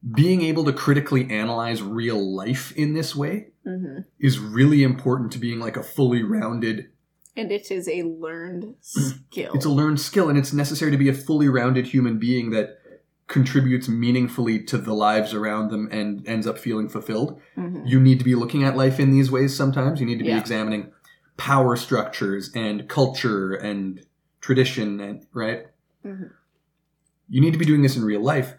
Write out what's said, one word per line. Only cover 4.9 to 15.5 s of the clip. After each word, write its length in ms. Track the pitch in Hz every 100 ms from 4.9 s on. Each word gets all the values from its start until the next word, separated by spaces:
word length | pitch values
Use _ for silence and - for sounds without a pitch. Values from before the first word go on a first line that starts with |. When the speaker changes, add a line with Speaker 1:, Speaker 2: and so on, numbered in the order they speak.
| 135 131 123 113
Speaker 1:
to 40 | 127
being, 220 | 120 117
like, 180 | 113 -
a 60 |
fully 400 | - - 131 120
rounded 680 | 110 110 113 117 110 110 - _ _ _ _ -
Speaker 2:
And 140 | 214
it 180 | 202 -
is 180 | 190 180
a 140 | 165
learned 720 | 170 165 165 165 170 180 208 262
Speaker 1:
<clears throat> 40 |
Speaker 2:
skill. 680 | - - 139 131 - - -
Speaker 1:
It's 120 | - 151
a 40 |
learned 300 | 139 151 147
skill, 300 | - 208 175
and 80 | 143
it's 120 | 135
necessary 380 | 143 143 156 156
to 80 | 143
be 120 | 139
a 40 |
fully 340 | 135 - 151 147
rounded 380 | 127 123 127 123
human 320 | 139 123 110
being 320 | 117 127 117
that 300 | 110 104 - - - _ _ _
contributes 600 | - 127 143 131 127 127
meaningfully 760 | 113 120 127 120 - 117 110
to 160 | - -
the 160 | 110 107
lives 400 | 104 107 107 110
around 340 | 107